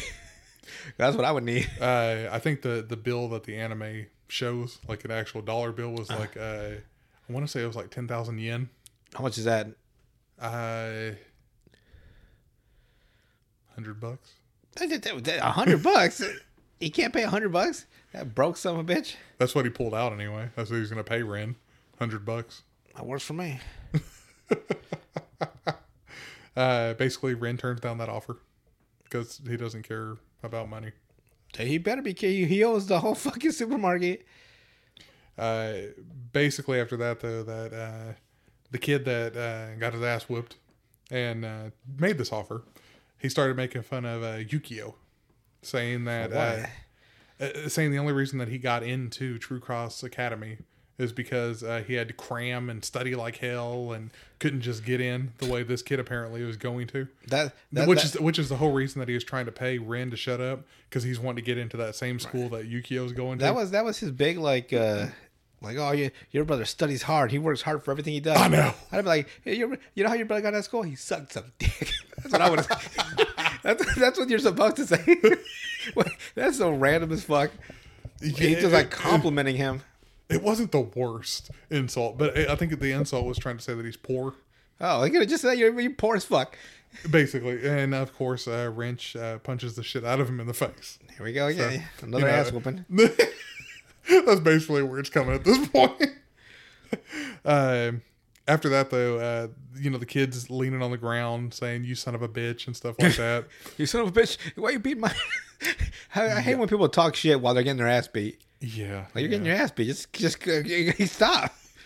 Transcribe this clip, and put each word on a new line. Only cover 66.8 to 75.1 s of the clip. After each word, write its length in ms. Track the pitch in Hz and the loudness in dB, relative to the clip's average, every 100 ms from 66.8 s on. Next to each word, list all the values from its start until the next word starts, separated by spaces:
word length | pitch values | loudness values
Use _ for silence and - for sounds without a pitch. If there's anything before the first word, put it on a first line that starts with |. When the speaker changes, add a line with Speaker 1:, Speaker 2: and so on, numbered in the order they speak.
| 151 131 | 0 0
Speaker 1:
hard. 280 | 143 156 123 | 2 2 4
He 80 | 143 | 2
works 240 | 160 139 | 0 0
hard 200 | 156 151 | -2 -2
for 80 | - | -2
everything 220 | 139 151 | -4 -2
he 60 | 147 | -2
does." 160 | 156 156 | 4 6
Speaker 2:
I 100 | 185 | 8
know. 240 | 151 135 - - | 8 4 2 -4
Speaker 1:
I'd 100 | 190 | -2
be 60 | 190 | 2
like, 200 | 160 139 - | 2 2 -8
"Hey, 140 | - 220 | -4 -2
your, 200 | 240 - - | -2 -4 -8
you 80 | - | 0
know 40 | 214 | 2
how 40 | |
your 120 | 226 220 | 2 0
brother 160 | 214 | 0
got 120 | 208 | 0
out 40 | 208 | -2
of 60 | |
school? 180 | 202 233 | -2 -4
He 120 | 175 | -4
sucked 380 | 135 - 165 139 | -6 -6 -6 -6
some 180 | 101 123 - | -12 -12 0
dick." 340 | - - - - - | 0 0 -4 -4 -8
<laughs> 100 | - | -12
That's 140 | - | 0
what 80 | - | 4
I 80 | 180 | 6
would. 100 | 160 | 4
<laughs> 1040 | 151 - - - - - 440 - 160 - | 2 -2 -2 -4 -2 2 2 2 -2 0
That's, 320 | - 226 - 254 | 0 2 2 4
that's 220 | 262 254 | 4 4
what 100 | 262 | 2
you're 80 | 226 | 4
supposed 380 | 247 170 214 214 | 4 6 4 4
to 100 | 247 | 2
say. 300 | 170 - | 4 6